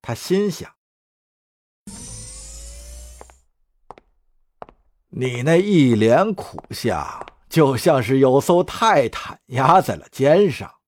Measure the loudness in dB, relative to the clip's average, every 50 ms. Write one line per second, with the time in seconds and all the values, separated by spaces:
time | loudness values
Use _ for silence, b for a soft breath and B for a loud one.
0 | _ -10 -10 -10 -4 -2 -2 -2 -2 -4 -6 -8 -16 -20 _ _ _ _ _ _
1 | _ _ _ _ _ _ _ _ _ _ _ _ _ _ _ _ _ -20 -20 -20
2 | -20 -18 -18 -18 -18 -20 -20 -20 -20 -20 -20 -18 -18 -18 -20 -20 -20 -20 -20 -20
3 | -20 -20 -20 -20 -20 -20 _ _ _ _ _ _ _ _ _ _ _ _ -20 -20
4 | _ _ _ _ _ _ _ _ _ _ _ _ -20 -20 _ _ _ _ _ _
5 | _ _ -10 -6 -6 -6 -6 -4 0 2 2 2 2 4 4 4 4 4 4 4
6 | 4 4 4 4 2 0 -2 -8 -10 -16 -16 -18 -16 _ -14 -6 -4 -4 -4 -4
7 | -6 -10 -12 -16 -18 -20 _ _ _ _ 2 2 2 2 2 0 2 2 2 2
8 | 0 0 2 2 4 4 4 2 2 2 2 2 2 -2 -4 0 0 2 2 2
9 | 0 0 -4 -10 -14 -14 -18 _ _ _ -4 0 2 4 4 4 2 0 -8 -10
10 | -12 _ _ -2 2 2 4 4 2 0 -2 -6 -14 -18 _ _ _